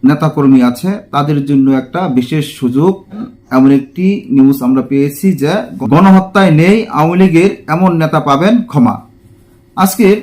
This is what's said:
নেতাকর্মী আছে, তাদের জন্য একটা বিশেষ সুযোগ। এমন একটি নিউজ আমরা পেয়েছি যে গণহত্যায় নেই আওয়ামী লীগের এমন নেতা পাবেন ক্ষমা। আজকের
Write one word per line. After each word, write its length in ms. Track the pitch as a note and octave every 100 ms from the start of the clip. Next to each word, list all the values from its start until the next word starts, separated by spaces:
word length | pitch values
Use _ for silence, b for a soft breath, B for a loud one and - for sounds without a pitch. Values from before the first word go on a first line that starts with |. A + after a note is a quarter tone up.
| C3
নেতাকর্মী 560 | D3 D#3 D3 C#3 C3
আছে, 300 | B2 B2 F#3 G3+ -
তাদের 340 | C#3 D3 D3 C#3
জন্য 260 | C#3 C3+
একটা 360 | C3+ C3 F3 F3+
বিশেষ 360 | B2+ B2 D#3 D3 -
সুযোগ। 460 | B2+ C3 F3+ F#3+ - - - - -
এমন 200 | C3 C3+
একটি 540 | C#3 C3+ - F#3+ G3+ -
নিউজ 280 | C#3 C3+ C3+
আমরা 180 | B2 C3
পেয়েছি 520 | B2 C#3 C#3+ C#3+ G3
যে 200 | D3 C#3+ F3 - -
গণহত্যায় 760 | A#2 D3+ F#3+ F#3+ F#3+ G3 F#3+
নেই 360 | D3+ F3 A3 -
আওয়ামী 300 | D3 D#3+ F#3
লীগের 340 | F#3 E3 F#3+ - -
এমন 240 | E3 F#3 E3+
নেতা 220 | D#3 D#3
পাবেন 420 | C#3 C#3 F#3 A#3+
ক্ষমা। 340 | - C#3+ A#2 G2+ - _ _ b b b b -
আজকের 420 | F#3+ - G3 G#3+